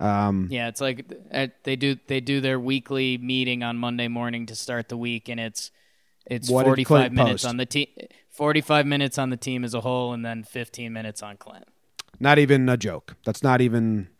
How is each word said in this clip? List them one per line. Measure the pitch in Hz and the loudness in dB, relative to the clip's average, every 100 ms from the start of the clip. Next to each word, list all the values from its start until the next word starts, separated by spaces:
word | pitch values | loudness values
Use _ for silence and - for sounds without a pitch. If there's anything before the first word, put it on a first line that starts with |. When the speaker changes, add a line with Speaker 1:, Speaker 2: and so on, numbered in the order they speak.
Speaker 1:
Um, | 104 101 104 98 92 | -2 0 2 0 -2
Speaker 2:
Yeah, | 127 117 | -4 -6
it's | 110 | -4
like, | 135 127 - - - | -6 -6 -10 -18 -8
uh, | 139 135 - | -4 -4 -6
they | - 135 | -6 -2
do, | 139 131 - | 0 -2 -2
they | 135 | -4
do | 123 139 | -2 -2
their | 131 131 | 0 -2
weekly | 123 135 - 135 131 123 | -2 -4 -2 -2 -2 -2
meeting | 123 131 127 123 | -2 -2 0 -2
on | 120 120 | -4 -4
Monday | 120 120 120 | -4 -4 -4
morning | 120 120 117 113 | -4 -6 -6 -8
to | |
start | 113 - 120 113 | -10 -8 -6 -6
the | 120 | -6
week, | 120 117 - | -6 -6 -8
and | 117 | -8
it's, | 113 - - _ _ _ _ _ | -8 -8 -14 _ _ _ _ _
it's | - 123 123 | -8 -6 0
Speaker 1:
What | 127 | 4
did | 131 | 4
Speaker 2:
forty-five | 131 127 | 4 6
Speaker 1:
Clint | 147 127 | 6 6
Speaker 2:
minutes | 127 120 98 | 4 2 2
Speaker 1:
post? | 123 | -2
Speaker 2:
on | 120 | -4
the | 127 | -2
te-, | 147 143 - - - _ | -2 -4 -8 -20 -20 _
forty-five | - 147 151 - 151 143 | -2 0 2 2 2 2
minutes | 143 139 - | 0 0 -2
on | 131 | -4
the | 123 | -4
team | - 127 | -6 -6
as | 123 | -4
a | 117 | -4
whole, | 123 127 123 | -2 -2 -2
and | 120 | -4
then | 117 113 | -8 -8
fifteen | 107 123 117 - 117 | -10 -10 -10 -10 -10
minutes | 113 110 107 | -8 -10 -10
on | 104 101 | -14 -16
Clint. | - - - _ _ - - - | -20 -20 -20 _ _ -20 -20 0
Speaker 1:
Not | 139 147 | 6 8
even | 139 139 127 | 8 6 6
a | 123 | 2
joke. | 107 82 - - - | 0 -6 -12 -8 -6
That's | 110 | 0
not | 135 127 | 2 4
even, | 123 117 113 107 90 _ | 4 2 0 -2 -4 _